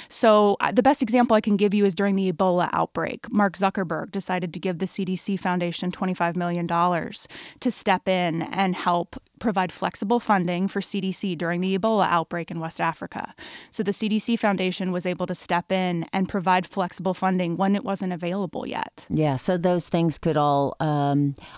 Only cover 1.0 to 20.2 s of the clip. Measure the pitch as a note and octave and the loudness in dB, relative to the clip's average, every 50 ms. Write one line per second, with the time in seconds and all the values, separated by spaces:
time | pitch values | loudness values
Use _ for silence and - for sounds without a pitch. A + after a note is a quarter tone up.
1 | C4 G#3 A3+ B3 A#3+ B3+ A3+ G#3+ - A3 G3+ F3+ G#3 G#3 F#3 G#3 G3+ G3 E3+ E3 | 2 2 4 4 4 4 4 4 4 2 2 2 2 2 4 4 4 2 2 2
2 | G3 G3+ G3 F#3+ F#3+ F#3 F3 - F#3+ F#3 F3 F3+ E3+ - - D#3+ D#3+ - - E3 | 0 2 2 2 2 0 0 2 2 2 4 2 2 0 0 0 0 0 -2 -4
3 | D#3+ - - - - - - G#3 G3+ G3 E3 - G3 F#3+ - - F#3 D#3 E3 D#3 | -4 -4 -6 -8 -8 -2 0 2 2 2 2 0 0 0 0 -2 -2 -2 -2 -4
4 | D3 - - G3 - - F#3 F3+ F3+ F3 - F3 D#3+ F#3+ F3+ D#3+ F#3+ F3+ - - | -4 -6 -6 -6 -4 -2 -2 -2 -4 -6 -6 -4 -4 -4 -2 -2 -4 -4 -4 -4
5 | F#3+ E3+ F#3+ F3 - - G3 F#3 - F#3 F3+ F3+ F3 F3 E3+ - - F3+ F3+ - | -2 -2 -2 -2 -2 -2 -2 -2 0 0 0 0 0 -2 -2 -4 -4 -4 -4 -2
6 | F#3+ F#3 F3+ - F3 E3+ E3 F3+ F3 F3 F3 F3 E3+ F3 E3+ E3+ F3 F3+ F3+ D#3+ | -2 -2 0 0 0 0 0 -2 -2 -2 -2 -2 -2 0 0 2 2 2 2 0
7 | D#3+ - - - - - - - - - - - - B3+ G#3+ - - - F#3+ F3+ | -2 -6 -10 -12 -14 -14 -16 -18 -18 -20 -14 -4 -4 -2 -2 0 2 2 2 2
8 | - F#3+ F#3 F3+ F3 E3+ D#3+ E3 D#3+ - - F#3 G3 F#3 F3+ - - F3+ F3 F3 | 2 0 0 2 0 0 0 -2 -4 -4 -2 0 0 0 0 0 0 0 0 0
9 | F3 - - - - _ _ _ - A#3+ F#3 F#3+ F#3 F3 - - F#3+ F3+ - - | -2 -4 -10 -16 -16 _ _ _ -4 -2 0 0 -2 -2 -4 -4 -6 -6 -4 -4
10 | A3+ G3 A#3+ A#3+ - - G#3 F#3+ F3+ F3 F3 F3 F#3+ G3 - G3+ G3 - - G3+ | -2 0 0 0 2 2 2 2 2 0 0 0 -2 -2 -2 -4 -4 -4 -4 -2
11 | F#3+ F#3+ F#3 - - G3 F3 D3+ F3 E3 F3 F3 F#3 F#3+ F#3+ F#3+ F3+ A3 A3 G#3 | -2 -2 -4 -2 -4 -4 -4 -2 -2 -2 -2 0 0 0 0 2 2 2 2 2
12 | F#3 - E3+ E3+ E3 - - E3+ E3 - F3 E3+ D#3+ E3 - - E3+ E3 D#3 - | 2 2 2 0 0 -2 -6 -8 -8 -6 -6 -6 -6 -6 -4 -2 -2 -2 -2 -4
13 | F#3+ - - - - - - - - - - - - - - - G#3 G3 G3 - | -10 -10 -10 -10 -10 -12 -14 -18 -20 -18 -18 -20 -18 -8 -6 -4 -2 -2 -2 -2
14 | A3 G#3 G#3+ G#3+ - - A#3 A3+ - G#3 G3 F#3 F#3 F#3 F3 - G3 F#3 F3+ F3+ | 0 0 0 0 0 0 0 2 2 2 2 2 0 -2 -2 -2 -4 -2 -2 -2
15 | E3 F3+ F3+ - F#3 F3 F3+ - - - F3+ F3 E3+ - F#3+ F#3+ F#3 F3+ F3 E3+ | -2 -4 -2 -2 -4 -4 -6 -6 -4 -2 -2 -2 0 0 0 0 0 0 -2 -2
16 | E3 - - F#3+ F#3+ F3 - G3+ E3 F#3 F#3 F#3 F3 - - G3+ F#3 F3+ - - | -4 -4 -2 -2 -2 -2 -2 -2 2 2 2 2 0 -2 -4 -4 -4 -4 -6 -4
17 | E3+ F#3+ F3+ - - F#3+ F#3 F#3 F3+ E3+ E3+ E3 G3 G3 G3+ G3+ F#3+ G3 G3 - | -4 -4 -2 0 0 0 0 0 0 -2 0 0 2 2 2 0 0 -4 -4 -4
18 | F#3+ F#3 F3+ E3 F3 E3+ F3+ G3+ G3 D#3+ - - - - - - - - - - | -4 -6 -4 -4 -4 -4 -4 -4 -6 -6 -6 -8 -8 -8 -8 -8 -8 -10 -12 -18
19 | - - - D3+ D#3 D3+ C3+ B2+ - - F#3 F3+ E3 F3+ F3+ F3 - - - E3+ | -8 -4 0 2 2 2 2 0 0 0 0 2 2 2 2 2 0 0 0 2
20 | E3+ E3 D3 - | 2 2 0 0